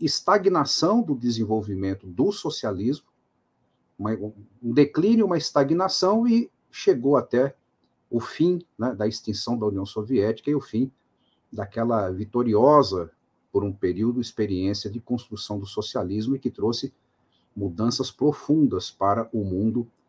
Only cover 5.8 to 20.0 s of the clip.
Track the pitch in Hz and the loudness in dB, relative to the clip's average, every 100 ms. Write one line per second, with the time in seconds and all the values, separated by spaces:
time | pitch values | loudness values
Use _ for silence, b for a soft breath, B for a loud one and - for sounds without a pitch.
5.8 | 185 - 185 220 240 226 240 _ _ - | 0 0 2 2 2 2 0 _ _ -4
6.8 | - 143 131 139 - 120 139 - _ _ | 0 2 4 2 2 0 0 -2 _ _
7.8 | _ _ - 117 - - 170 180 - - | _ _ -6 -4 -4 0 2 0 -4 -6
8.8 | 120 107 107 110 - 104 - 117 107 98 | -4 -2 -2 -4 -6 -6 -4 -2 -2 -2
9.8 | 98 110 107 127 107 113 - 147 - 113 | -6 -6 -2 0 0 0 -2 -2 -2 -2
10.8 | 131 - _ _ _ _ _ 101 98 117 | -2 -4 _ _ _ _ _ -12 -8 -4
11.8 | 113 113 92 92 104 123 120 104 131 151 | 0 0 -2 -4 -4 -2 2 6 8 8
12.8 | 113 95 82 _ _ _ _ 101 101 98 | 6 0 -6 _ _ _ _ -2 -2 -2
13.8 | 92 90 113 123 117 - 104 92 95 104 | -2 0 0 -2 -4 -4 -2 0 -2 -2
14.8 | 107 113 - 120 - 107 - 104 101 - | -6 -8 -6 -6 -6 -12 -8 -8 -8 -8
15.8 | 104 123 92 104 110 135 127 - 107 120 | -6 -4 -4 -4 -2 -4 -4 -2 -2 -2
16.8 | - - _ _ _ _ _ - 98 85 | -6 -12 _ _ _ _ _ -8 -6 -2
17.8 | 117 - 131 - 147 147 - 156 139 92 | -2 -2 -6 0 0 0 0 2 2 0
18.8 | - - 98 101 113 113 98 92 110 113 | -6 0 2 2 -2 -4 -2 -2 0 -2
19.8 | 117 _ | -6 _